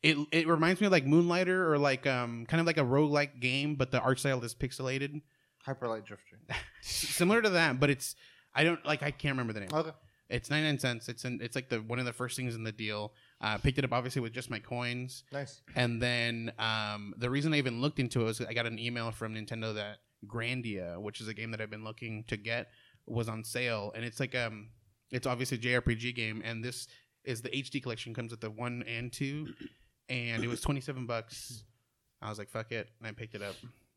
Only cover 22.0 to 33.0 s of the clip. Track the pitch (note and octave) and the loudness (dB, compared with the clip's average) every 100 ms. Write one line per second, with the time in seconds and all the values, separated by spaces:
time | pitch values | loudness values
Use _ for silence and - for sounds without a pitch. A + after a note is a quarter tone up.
22 | A#2 G#2+ A2 G#2+ G#2+ A#2 A2+ _ _ _ | -8 -8 -4 -6 -2 -4 -4 _ _ _
23 | - A2+ A2+ A2+ G#2+ B2 B2 A2 G#2 A2 | -6 -2 -2 -4 -4 -2 0 0 -4 -6
24 | A#2 - C3 B2+ A#2 A2 A2 - _ _ | -8 -4 -2 0 -2 -4 -14 -20 _ _
25 | _ B2+ C3 B2 B2+ A#2+ A#2+ B2 A#2 A2+ | _ -4 0 0 0 0 2 2 4 0
26 | A#2+ A#2+ A2 A2 A2+ A2+ A#2+ B2 - - | -2 -2 -4 -4 -6 -6 -6 -8 -12 -18
27 | _ _ - A#2 A#2+ C#3 C3 C#3+ B2+ A2+ | _ _ -6 -4 -4 -6 -4 -6 -4 -6
28 | - A#2 A#2 A#2 A2 G#2+ A#2+ A#2+ A#2 A#2 | -6 -8 -8 -6 -8 -6 -6 -6 -6 -6
29 | A#2+ - C#3 D3 D3+ - - _ _ _ | -6 -4 -4 -4 -8 -12 -16 _ _ _
30 | - B2+ A#2+ A2+ A#2 A#2 - C#3 B2+ C3 | -6 -4 -2 -2 -2 -2 0 -2 -4 -6
31 | A#2+ A#2 A2 - - A2+ - _ _ _ | -2 -4 -4 -12 -12 -14 -16 _ _ _
32 | _ _ G#2+ G#2 G2+ A2+ A2 A#2 - _ | _ _ -10 -8 -8 -8 -6 -6 -6 _